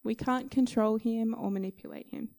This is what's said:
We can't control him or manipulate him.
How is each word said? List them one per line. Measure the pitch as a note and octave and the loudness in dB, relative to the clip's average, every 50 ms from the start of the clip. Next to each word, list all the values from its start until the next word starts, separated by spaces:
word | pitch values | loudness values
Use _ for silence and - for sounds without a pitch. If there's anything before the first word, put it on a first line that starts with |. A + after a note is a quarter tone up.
| - | -4
We | A3 A3+ | -4 -2
can't | - - C4 B3+ B3+ B3+ C4+ | -2 0 0 0 0 -2 0
control | - C4+ B3+ A#3+ - A#3 G#3+ G#3+ A3 A3 | 2 2 2 4 4 4 4 4 4 2
him | - A#3 A3+ A3+ A3+ A3+ A3+ | 2 0 0 2 0 0 0
or | A3+ G3+ G3+ | -2 -2 -2
manipulate | G3 G3 F#3+ F#3+ F#3+ - - D#2 D2+ D2 - - | -2 -2 -2 -4 -6 -10 -12 -14 -12 -14 -12 -12
him. | - C#2+ - - - | -10 -10 -10 -10 -12